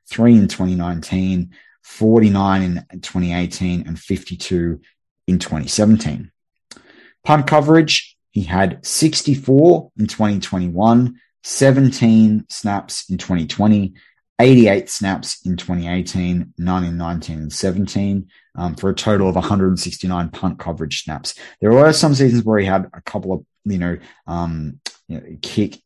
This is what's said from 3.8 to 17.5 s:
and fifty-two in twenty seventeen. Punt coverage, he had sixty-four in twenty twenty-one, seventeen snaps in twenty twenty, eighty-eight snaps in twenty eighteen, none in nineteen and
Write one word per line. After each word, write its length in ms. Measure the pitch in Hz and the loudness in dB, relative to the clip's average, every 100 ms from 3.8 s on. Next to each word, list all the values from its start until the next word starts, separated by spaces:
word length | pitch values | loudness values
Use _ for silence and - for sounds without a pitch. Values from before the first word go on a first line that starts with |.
| - | -6
and 120 | 80 | -10
fifty-two 800 | - 92 - 87 - 90 85 - _ _ _ _ - | -6 -8 -8 -14 -4 -4 -2 -6 _ _ _ _ -2
in 140 | 90 | -2
twenty 280 | - 78 67 | -2 -8 -4
seventeen. 640 | - 107 110 76 - - _ _ _ _ - _ _ _ _ | 0 4 4 2 -8 -12 _ _ _ _ -20 _ _ _ _
Punt 240 | - 151 139 | 0 2 4
coverage, 680 | 151 143 160 156 - - _ _ | 2 6 4 4 0 -6 _ _
he 140 | 104 | -6
had 420 | 82 90 95 - - | -2 0 0 -2 -8
sixty-four 1040 | - 160 - - 135 131 135 170 165 - - | 0 0 0 -2 -2 4 6 6 4 0 -6
in 80 | 107 | -4
twenty 340 | - 104 101 | -2 -2 -2
twenty-one, 800 | - 92 90 85 113 117 123 - _ _ | -4 -4 -4 0 4 4 2 -4 _ _
seventeen 1000 | - - 135 135 131 - 117 110 110 107 - | -10 2 4 4 2 2 4 6 4 2 -4
snaps 600 | - 107 101 - - - | -8 -6 -6 -6 -12 -8
in 80 | 90 | -8
twenty 300 | - 90 80 | -4 -4 -4
twenty, 480 | - 104 104 92 - _ _ _ - | 0 2 2 0 -8 _ _ _ 2
eighty-eight 520 | 127 127 107 98 - | 6 8 8 4 -2
snaps 520 | - 98 92 - - | -6 -4 -4 -8 -10
in 140 | 92 87 | -6 -6
twenty 300 | - 87 85 | -4 -6 -4
eighteen, 640 | 90 87 92 90 87 80 - | -6 -4 -4 -2 -2 -6 -6
none 240 | 87 90 | -4 -2
in 140 | 87 85 | -4 -6
nineteen 420 | 85 85 - 80 | -6 -8 -8 -10
and 120 | 78 | -10